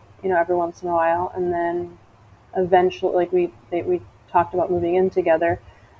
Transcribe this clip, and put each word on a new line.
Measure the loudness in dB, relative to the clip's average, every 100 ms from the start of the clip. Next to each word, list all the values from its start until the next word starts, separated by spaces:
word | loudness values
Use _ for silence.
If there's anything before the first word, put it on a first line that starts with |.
| -12 -10
you | -2
know, | 0
every | 2
once | 0 -2 -6
in | -4
a |
while, | 0 2 0 -2
and | -4 -2
then | -2 -2 -4 -8 -12 -20 -20 -20 -20 -8 -4
eventually, | 2 4 4 0 -2 0
like, | 0
we, | 0 0 -4 -8
they, | -6
we | -2 -4 -6 -20 _
talked | -2 0
about | -2 -2
moving | 0 0
in | 2 2
together. | 0 2 2 2 -2 -8 -20 -20 -20